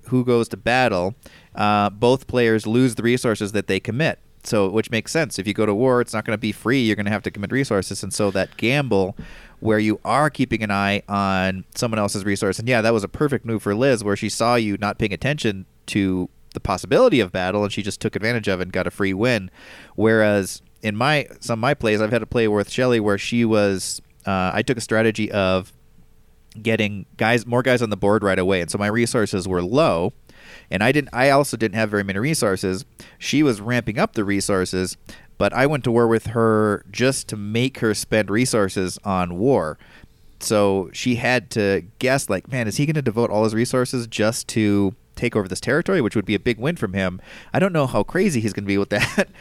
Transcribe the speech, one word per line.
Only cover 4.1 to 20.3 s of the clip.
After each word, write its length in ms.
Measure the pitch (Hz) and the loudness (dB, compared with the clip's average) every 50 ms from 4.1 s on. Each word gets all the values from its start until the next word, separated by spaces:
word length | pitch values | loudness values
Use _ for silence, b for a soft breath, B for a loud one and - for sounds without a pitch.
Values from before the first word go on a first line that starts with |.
| - - - - - - - | -4 -6 -12 -20 -20 -18 -6
So, 240 | - 120 107 98 95 | -2 0 2 2 2
which 220 | 92 110 110 - | 2 0 0 0
makes 220 | 123 110 - - - | -4 -4 -4 -2 -2
sense. 260 | 165 160 107 - - | -2 -2 -2 -4 -4
If 80 | 92 | -4
you 60 | 104 98 | -2 0
go 120 | - 107 | 0 0
to 80 | 107 101 | 2 2
war, 280 | 101 127 131 123 123 | 2 2 4 4 2
it's 120 | 120 - - | 0 0 -4
not 120 | 107 107 | -6 -4
gonna 120 | - 110 | -4 -4
be 140 | 104 113 110 | -2 -2 -4
free. 300 | 98 - - 110 131 139 | -4 -2 0 0 2 2
You're 160 | 120 110 107 | 2 2 2
gonna 120 | 104 104 101 | 0 0 -2
have 140 | 107 101 - | -2 -2 -4
to 80 | 98 | -6
commit 180 | - 104 101 95 120 | -6 -6 -6 -4 -2
resources. 500 | 131 139 - 110 98 92 - 98 - - | -2 0 0 0 0 0 -2 -6 -8 -8
And 100 | 98 - | -6 -2
so 160 | - 107 101 | 0 0 0
that 260 | 95 98 92 - - | 0 0 -2 -2 -4
gamble 580 | - 110 113 131 147 139 117 107 98 95 92 - B B B B B B B B B | -2 0 0 2 0 0 2 2 2 2 0 -4 B B B B B B B B B
where 180 | - 110 107 107 | 0 0 2 2
you 220 | 107 107 107 - - | 2 2 0 -2 -2
are 260 | - 113 135 151 151 | 0 2 2 2 2
keeping 320 | - - 127 - - 107 | 0 -2 -2 -2 -2 -2
an 80 | 110 104 | -2 -2
eye 320 | 101 98 101 98 101 101 - | 0 0 0 0 0 -2 -4
on 560 | - 101 101 98 98 95 95 92 95 95 95 - - - | -4 -2 -2 0 0 0 0 0 -2 -2 -6 -10 -12 -6
someone 220 | - 123 117 110 | -4 -4 -2 0
else's 280 | 110 104 101 - 107 92 | 0 -2 -2 -2 -4 -2
resource. 340 | 104 98 95 - 98 95 - | -2 -2 0 0 -2 -2 -2
And 80 | 113 | -2
yeah, 140 | 120 127 113 | 0 0 2
that 120 | 107 113 117 | 2 2 2
was 120 | 110 101 | 2 0
a 20 | |
perfect 380 | 95 - - 151 143 139 113 - | -4 -2 -2 -2 0 0 -4 -4
move 180 | 117 113 104 - | -4 -6 -4 -2
for 100 | 104 101 | -2 0
Liz, 300 | 107 131 139 127 104 104 | 2 2 2 2 2 0
where 140 | 104 101 | -2 -2
she 100 | 98 - | -2 -2
saw 280 | 101 - - 113 117 123 | -4 -2 0 0 2 2
you 220 | 123 113 104 98 | 2 2 0 -2
not 200 | 98 104 101 95 | -2 -2 -4 -2
paying 160 | - 117 104 98 | -2 -2 -2 -2
attention 520 | 80 - 127 151 151 - 113 98 95 92 - _ _ _ | -2 -2 -4 -2 -2 -2 -2 -2 -4 -8 -16 _ _ _
to 420 | - - 110 98 95 92 92 90 - - - - - - | -4 -2 0 0 2 0 -2 -4 -6 -8 -16 -20 -16 -12
the 60 | - | -8
possibility 640 | - - 95 87 - 90 127 190 254 247 190 127 | -4 -4 -4 -4 -2 0 4 4 4 6 4 4
of 100 | 104 90 | 2 0
battle, 320 | - 92 90 92 95 104 104 | -2 -2 -2 -2 0 0 -2
and 80 | 101 | -2
she 100 | - - | -4 -4
just 200 | 98 107 - - | -6 -6 -6 -4
took 160 | - 110 - | -4 -4 -4
advantage 320 | 95 98 113 123 117 101 107 | -2 -2 -2 -2 0 -2 -2
of 100 | 95 90 | -2 -2
it 40 | 92 | -4
and 100 | 92 92 | -4 -4
got 120 | 92 90 | -2 -2
a 60 | 87 | -2
free 220 | - - 101 95 95 | -2 -2 -2 -2 0
win. 360 | 92 113 127 123 110 95 92 B B B B B B B B B | 0 0 0 0 0 -4 -8 B B B B B B B B B
Whereas 680 | - 104 110 113 110 107 104 | 0 2 4 6 4 4 4